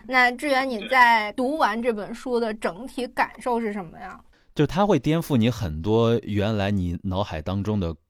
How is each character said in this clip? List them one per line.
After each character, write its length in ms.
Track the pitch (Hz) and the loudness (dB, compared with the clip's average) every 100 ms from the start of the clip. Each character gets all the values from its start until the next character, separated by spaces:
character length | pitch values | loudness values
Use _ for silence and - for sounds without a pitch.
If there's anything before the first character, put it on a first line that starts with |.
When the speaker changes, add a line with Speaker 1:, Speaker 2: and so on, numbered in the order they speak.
| 220 | -2
Speaker 1:
那 200 | 254 247 | 2 2
志 160 | 247 294 | 2 -2
远， 200 | 262 269 | 0 0
你 200 | 220 220 | -4 0
在 440 | 262 240 226 208 | 4 6 6 2
读 240 | 208 254 311 | -4 -4 0
完 240 | 233 220 | 0 0
这 120 | 240 | -2
本 200 | 214 190 | -4 -6
书 280 | 226 262 240 | -10 -4 -2
的 120 | 233 | -2
整 300 | 220 214 170 | -4 -6 -6
体 220 | 254 - 240 | -12 -10 -6
感 240 | - 247 - | -2 -4 -4
受 200 | 262 233 | -4 -2
是 120 | 226 | -2
什 120 | 208 | -6
么 140 | 165 - | -10 -14
呀？ 180 | 185 - _ _ _ | -16 -18 _ _ _
Speaker 2:
就 120 | - 147 | -2 0
它 180 | 165 | 2
会 140 | 202 139 | 4 4
颠 220 | 147 165 | 2 0
覆 160 | - 135 | 2 2
你 120 | 110 | 2
很 320 | 117 95 78 | 2 -4 -4
多 360 | 90 113 117 117 | 2 4 4 2
原 320 | - 101 101 107 | 0 -2 0 0
来 160 | 98 | 0
你 260 | 101 90 85 | 0 -2 -4
脑 180 | 95 90 | -4 -2
海 180 | 104 80 | -2 -4
当 220 | 87 98 | -4 -4
中 160 | 98 107 | -2 -2
的 160 | 85 78 _ | -2 -6 _